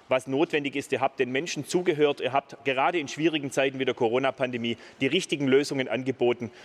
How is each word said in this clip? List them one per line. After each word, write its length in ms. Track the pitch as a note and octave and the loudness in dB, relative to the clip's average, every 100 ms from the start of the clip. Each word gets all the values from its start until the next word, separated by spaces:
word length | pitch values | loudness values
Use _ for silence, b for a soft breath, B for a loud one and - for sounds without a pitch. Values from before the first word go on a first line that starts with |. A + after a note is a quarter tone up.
| - | -2
was 180 | C3 C3+ | -2 0
notwendig 500 | C3+ E3+ D3+ C#3 C#3 | 0 2 0 -2 -4
ist. 160 | - | -2
Ihr 80 | B2 | 0
habt 180 | C3 - | 0 0
den 140 | B2 | 0
Menschen 340 | C3 F3 D#3 - | 0 -4 -8 -2
zugehört. 540 | F3+ F3+ D3+ D3 C#3 | 0 0 2 2 2
Ihr 120 | B2 | -2
habt 300 | C3+ - - | -2 -4 -6
gerade 340 | C#3 C3 D#3 F3 | -2 2 2 0
in 100 | C3+ | -4
schwierigen 420 | - D#3+ D#3 C#3 | 0 0 0 -2
Zeiten 280 | - C3+ C3 | 0 0 0
wie 80 | B2+ | -2
der 80 | |
Corona-Pandemie 840 | A#2+ A#2 B2 C3+ - B2+ A#2+ A#2 A2+ B B | 0 2 2 0 -2 -4 -2 -4 -6 B B
die 60 | C3 | 0
richtigen 420 | F3+ - D3+ C#3 | 0 -2 -2 4
Lösungen 400 | C3+ C#3+ C#3 B2+ | 4 2 -4 -2
angeboten. 640 | A#2+ C3 B2 A#2+ A#2+ A2+ B | -2 -4 0 0 0 -4 B